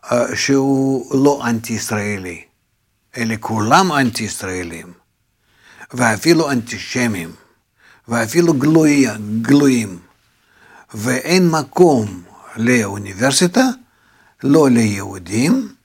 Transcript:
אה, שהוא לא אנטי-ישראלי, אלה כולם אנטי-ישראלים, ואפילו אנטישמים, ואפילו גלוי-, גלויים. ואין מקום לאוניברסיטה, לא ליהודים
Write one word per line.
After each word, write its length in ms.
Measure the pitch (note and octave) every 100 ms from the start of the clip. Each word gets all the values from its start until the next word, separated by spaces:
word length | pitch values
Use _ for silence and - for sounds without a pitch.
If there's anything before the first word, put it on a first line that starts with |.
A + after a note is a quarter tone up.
| -
אה, 240 | A#2+ A#2+ A2
שהוא 880 | - C#3 C3+ C3+ C3+ C3+ - C#3
לא 220 | C#3 C#3+ B2
אנטי-ישראלי, 960 | A2+ A2 A2 - G#2+ G#2 G2+ F#2 F2 - _ _ _ _ _ _ -
אלה 200 | A#2 A2
כולם 560 | - A2+ G#2+ D3+ F#3+
אנטי-ישראלים, 1000 | D3 C3 - G#2+ - G2 F#2 F2 E2 F2 F2 _ _ _ _ _ _ _ - -
ואפילו 580 | B2 A#2+ G#2+ D#3+ E3 D#3
אנטישמים, 800 | C3+ A2 G#2 - B2+ A#2+ G2 E2 - _ _ _ _ _ _ -
ואפילו 460 | A#2 A2+ E3 E3+
גלוי-, 520 | D3 C#3 D#3+ D#3 C#3+ B2+ G#2+ G#2 A2
גלויים. 560 | A2+ C#3+ C#3+ B2 G#2 F2 _ _ _ _ _ _ _ - _
ואין 560 | A2+ A2 B2+ - F3+ F3+
מקום 720 | D#3+ C#3 - F3+ C3+ G#2 F#2 F2 - - -
לאוניברסיטה, 1120 | A#2 B2 G#2 G2+ G2 F#2 B2+ C3+ F3+ F3 C4 - _ _ _ _ _ _
לא 280 | C3 D3+ C#3+
ליהודים 960 | A#2 A2 G2+ G2 F#2+ F2 G#2 C#3 B3+ G#3+ -